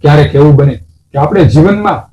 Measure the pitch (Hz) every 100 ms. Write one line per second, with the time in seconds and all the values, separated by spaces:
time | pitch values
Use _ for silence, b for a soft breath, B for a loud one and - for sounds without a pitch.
0 | 147 151 143 143 147 139 143 120 - _
1 | _ 139 147 202 143 143 175 208 208 135
2 | -